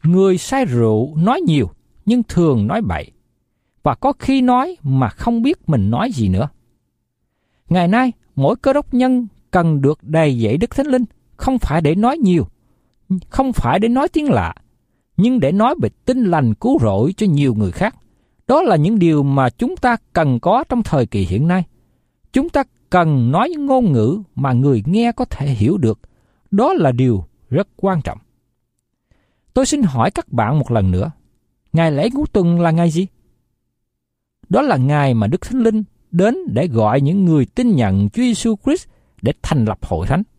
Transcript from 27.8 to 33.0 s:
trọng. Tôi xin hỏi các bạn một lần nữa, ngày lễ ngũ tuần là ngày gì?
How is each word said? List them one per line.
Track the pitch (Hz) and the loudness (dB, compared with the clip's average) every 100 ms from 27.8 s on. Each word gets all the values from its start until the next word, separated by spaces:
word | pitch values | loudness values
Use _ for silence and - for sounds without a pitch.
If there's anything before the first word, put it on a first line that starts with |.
| 190 180 | -4 -4
trọng. | - 101 _ _ _ _ _ _ _ _ _ _ _ _ _ | -6 -14 _ _ _ _ _ _ _ _ _ _ _ _ _
Tôi | - 269 | -2 0
xin | 294 | 0
hỏi | 208 127 135 | 0 0 -2
các | - - | -2 -6
bạn | 120 107 147 | -2 0 0
một | 127 | 0
lần | 117 95 | 0 2
nữa, | 90 160 - _ _ _ _ _ | 0 -4 -8 _ _ _ _ _
ngày | 160 165 | 0 0
lễ | 143 214 | 0 -2
ngũ | 269 302 | -2 -2
tuần | 214 170 170 | 0 0 2
là | 170 | 2
ngày | 160 170 | 2 0
gì? | 156 | 0